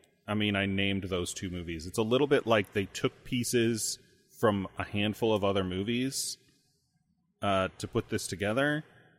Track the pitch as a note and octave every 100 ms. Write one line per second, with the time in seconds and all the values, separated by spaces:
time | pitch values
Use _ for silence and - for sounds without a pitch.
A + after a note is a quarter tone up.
0 | _ _ - G#2+ G#2 G2+ G2 G2 G2 G2
1 | F#2 F#2 F2+ - F#2+ F2 E2+ E2 E2+ A2+
2 | A2 C3 C#3+ C#3 A2+ A2 F#2+ G#2 G2 -
3 | - - - B2 A2+ A#2+ A2+ A2 - -
4 | _ _ _ - A2+ G2+ F#2 - F2 G#2
5 | G#2 - A2+ G#2+ G2+ G2 F#2 F#2 G#2 A#2+
6 | E3+ - - - _ _ _ _ _ _
7 | _ _ _ - G2+ F#2+ F#2 - - A#2
8 | - G#2+ - F2+ G2+ A#2+ D3 D3+ - -
9 | _